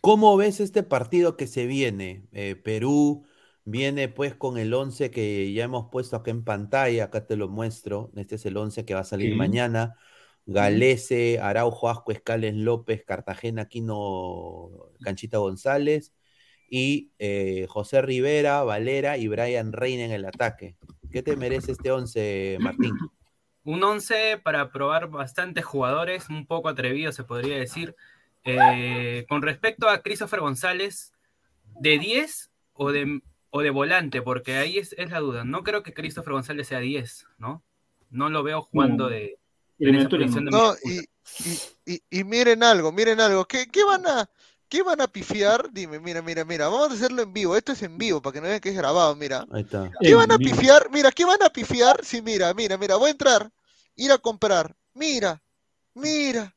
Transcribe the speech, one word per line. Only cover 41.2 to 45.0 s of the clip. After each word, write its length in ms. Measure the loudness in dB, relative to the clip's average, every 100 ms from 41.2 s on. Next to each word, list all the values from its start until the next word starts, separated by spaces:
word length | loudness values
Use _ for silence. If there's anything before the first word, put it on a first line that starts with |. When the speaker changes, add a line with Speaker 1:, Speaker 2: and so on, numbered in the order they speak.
| -18
Speaker 3:
punta. 300 | -8 -6 -6 -10 _ -10
Speaker 4:
y, 60 |
y, 40 | -10
y, 240 | _ -6
y 40 |
miren 380 | -2 4 4 6
algo, 300 | 6 6 4
miren 280 | 2 2 4
algo. 260 | 4 4 2
¿Qué, 200 | -4 0
qué 180 | 2
van 220 | 4 4 2
a, 240 | 0 -2 _ _ _ _
qué 140 | -2
van 180 | 0 0